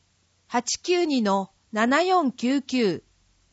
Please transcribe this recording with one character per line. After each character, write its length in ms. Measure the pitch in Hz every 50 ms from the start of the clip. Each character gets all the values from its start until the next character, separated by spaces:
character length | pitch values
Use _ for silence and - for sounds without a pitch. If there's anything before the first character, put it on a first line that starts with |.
| _ _ _ _ _ _ _ _ _
八 320 | - - 240 240 - - -
九 240 | - - 359 359 349
二 180 | 320 285 262 220
の 280 | 202 196 196 190 - _ _ _ _ -
七 320 | 214 220 240 269 294 339
四 260 | 370 370 370 330 262
九 320 | - - - 240 269 285 262
九、 400 | - - 254 240 202 170 - - _ _ _ _ _ _ _ _ _